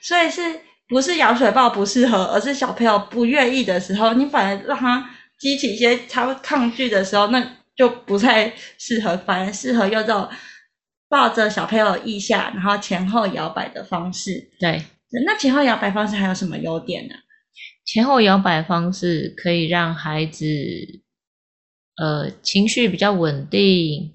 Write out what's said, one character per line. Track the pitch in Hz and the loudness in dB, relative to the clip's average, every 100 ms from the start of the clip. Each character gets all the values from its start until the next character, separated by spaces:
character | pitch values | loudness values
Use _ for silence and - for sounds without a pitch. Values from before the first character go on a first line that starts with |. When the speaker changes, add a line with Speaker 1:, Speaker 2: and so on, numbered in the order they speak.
Speaker 1:
所 | - 349 | 0 2
以 | 330 | 2
是， | - 339 320 - _ _ | 0 -6 -6 -16 _ _
不 | 247 | 0
是 | 269 339 | 0 2
仰 | 247 240 | 4 4
水 | 247 | 4
抱 | 226 247 | 4 2
不 | 208 | 2
适 | 202 254 247 | -2 2 4
合， | 214 185 | 2 2
而 | 202 | 0
是 | 226 | -2
小 | 277 254 | -2 -4
朋 | 190 233 | 0 2
友 | 208 202 | 2 0
不 | 226 233 | -2 0
愿 | 285 247 | 2 2
意 | 262 | 0
的 | 220 180 | 0 -2
时 | 180 196 | -2 0
候， | 220 | 2
你 | 233 277 | 2 2
反 | 277 196 | 0 0
而 | 196 | -2
让 | - 269 | -6 -2
他 | 247 247 269 - - _ | 0 -2 -4 -18 -20 _
激 | 269 277 | -4 -2
起 | 254 | -2
一 | 208 | 0
些 | 233 247 - | 2 2 0
他 | 262 247 | 0 0
会 | 262 | -4
抗 | - 294 240 | -2 0 0
拒 | 233 254 | 0 0
的 | 208 | 0
时 | 190 208 | 2 2
候， | 208 | 4
那 | 254 - - _ - | 2 -2 -10 _ 2
就 | 247 | 2
不 | - - 202 | 2 -2 2
太 | 240 220 214 - - _ | 6 4 2 -4 -20 _
适 | - 226 | -6 -4
合， | 208 180 | -2 -4
反 | - 185 | -2 -4
而 | 190 | -4
适 | 202 254 240 | -6 -2 0
合 | 196 | 2
用 | 220 220 | 0 0
这 | |
种 | 214 - - - - _ _ _ _ _ | -2 -4 -10 -18 -20 _ _ _ _ _
抱 | 285 233 | 2 2
着 | 226 214 | 2 0
小 | 202 160 | 0 -2
朋 | 220 | 2
友 | 208 180 | 2 0
腋 | - 208 | -4 -8
下， | 196 208 - | -2 -2 -2
然 | 208 | -4
后 | 185 202 | -2 -2
前 | 202 180 185 | -2 -4 0
后 | 233 202 | 0 -2
摇 | - 160 | -4 -6
摆 | - - | -6 -8
的 | - | -10
方 | - 180 175 | -8 -6 -6
式。 | 180 - 175 - _ | -8 -8 -8 -10 _
Speaker 2:
对。 | 175 160 160 _ _ 240 294 | -2 -2 -6 _ _ -4 -2
Speaker 1:
那 | 427 | 0
前 | 277 | 2
后 | 269 | 2
摇 | 277 220 | 2 2
摆 | 202 | -2
方 | 196 208 | -2 -2
式 | 208 | 0
还 | 190 | -2
有 | |
什 | 185 185 | -2 -4
么 | 151 | -6
优 | 160 165 | -6 -6
点 | - - - | -6 -10 -10
呢？ | - _ _ _ _ - _ | -18 _ _ _ _ -20 _
Speaker 2:
前 | - 226 | -4 0
后 | 247 269 | 2 4
摇 | 214 196 | 6 4
摆 | 190 160 | 4 0
方 | 160 170 170 | 0 -2 -2
式 | 185 180 160 151 - | -2 -2 -2 -4 -6
可 | 175 | -2
以 | 170 160 | 0 0
让 | 175 170 | 0 -2
孩 | 160 160 156 160 | -4 -6 -4 -4
子， | 160 156 151 139 85 - - _ _ _ _ _ _ _ _ _ - | -4 -4 -4 -4 -8 -12 -18 _ _ _ _ _ _ _ _ _ -6
呃， | 156 151 147 - | -4 -2 -4 -6
情 | - 196 214 | -2 0 2
绪 | 247 233 | 2 0
比 | 170 | 2
较 | 202 | 0
稳 | 196 160 143 143 | 2 0 -2 -2
定 | 202 196 185 160 147 156 | 2 4 4 2 -4 -8